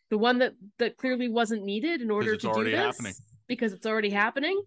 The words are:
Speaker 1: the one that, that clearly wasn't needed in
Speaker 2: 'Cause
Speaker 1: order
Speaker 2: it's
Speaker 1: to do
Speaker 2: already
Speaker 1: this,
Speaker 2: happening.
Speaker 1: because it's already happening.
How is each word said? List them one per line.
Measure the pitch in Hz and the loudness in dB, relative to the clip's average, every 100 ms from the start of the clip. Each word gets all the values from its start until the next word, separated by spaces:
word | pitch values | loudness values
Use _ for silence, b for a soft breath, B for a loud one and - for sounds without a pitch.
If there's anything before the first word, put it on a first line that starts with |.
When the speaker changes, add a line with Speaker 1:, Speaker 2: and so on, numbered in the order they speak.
| - | -2
Speaker 1:
the | 214 | 2
one | 233 247 | 4 4
that, | 254 - 202 - | 2 -2 -10 -4
that | 233 - | -2 -2
clearly | 262 247 247 | -2 0 0
wasn't | 226 220 220 | 2 2 0
needed | 196 214 311 330 | -2 -2 -2 -2
in | 226 | 0
Speaker 2:
'Cause | |
Speaker 1:
order | 208 220 | 0 0
Speaker 2:
it's | 214 | 0
Speaker 1:
to | - | 0
do | |
Speaker 2:
already | 110 220 | 0 2
Speaker 1:
this, | 156 | 2
Speaker 2:
happening. | 240 - - - - - - | 0 -2 -8 -10 -16 -16 -8
Speaker 1:
because | 247 226 | -4 -4
it's | 190 | -4
already | 220 220 208 | -4 0 0
happening. | 202 220 269 311 392 | 2 0 0 -2 -2